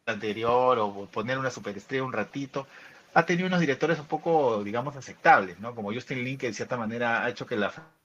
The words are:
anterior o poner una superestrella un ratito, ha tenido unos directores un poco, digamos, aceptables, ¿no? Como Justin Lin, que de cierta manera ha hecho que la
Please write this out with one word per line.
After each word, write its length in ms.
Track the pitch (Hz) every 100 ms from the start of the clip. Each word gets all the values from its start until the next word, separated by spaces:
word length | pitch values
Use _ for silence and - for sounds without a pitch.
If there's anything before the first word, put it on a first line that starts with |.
| -
anterior 720 | 104 107 104 117 120 127 123
o 260 | 104 101 98
poner 320 | 117 110 131
una 100 | 131
superestrella 540 | 120 104 101 - 135
un 80 | 131
ratito, 560 | 117 101 143 139 143 135 - - - -
ha 120 | 165 165
tenido 220 | 175 185
unos 140 | 180
directores 380 | 156 131 156 156
un 80 | 147
poco, 540 | 156 170 165 131 107
digamos, 360 | 101 113 135 135
aceptables, 600 | 123 95 170 143 95 87
¿no? 120 | 113
Como 200 | 117 101
Justin 320 | 117 - 131 123
Lin, 120 | 135
que 100 | 123
de 60 |
cierta 220 | 110 117 127
manera 480 | 110 117 120 117
ha 60 | 113
hecho 180 | 123 -
que 80 | 113
la 160 | 98 - - _